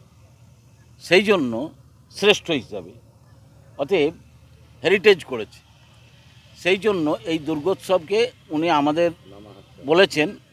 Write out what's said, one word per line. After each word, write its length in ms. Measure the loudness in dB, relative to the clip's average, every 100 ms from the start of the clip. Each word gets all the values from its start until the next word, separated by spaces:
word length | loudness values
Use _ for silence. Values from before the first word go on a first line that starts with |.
| _ _ -20 _ -20 _ _ _ _ -20
সেই 200 | 2 2 4
জন্য 220 | 2 0 -4 -8 -12 -20 -20 _ -2
শ্রেষ্ঠ 300 | 0 0 -2 -6
হিসাবে, 300 | -6 -14 -14 -20 -20 _ _ -20 -20 -20 -18 -10
অতএব 300 | -2 0 0 -4 -16 -20 -20 -20 -20 -6
heritage 360 | 0 2 4 2 -2
করেছে। 300 | -10 -10 -16 _ _ -20 -20 -20 -20 -20 -20 -20 -6
সেই 160 | -2 0 0
জন্য 200 | 0 -2 -2 -4
এই 80 | -6 -4
দুর্গোৎসবকে 680 | -4 -4 -4 -2 -2 0 -2 -2 -6 -8
উনি 140 | -4 0 2
আমাদের 300 | 2 0 -2 -4 -16 -20 -20 -20 -20 -12 2
বলেছেন 380 | 4 4 2 -2 -6 _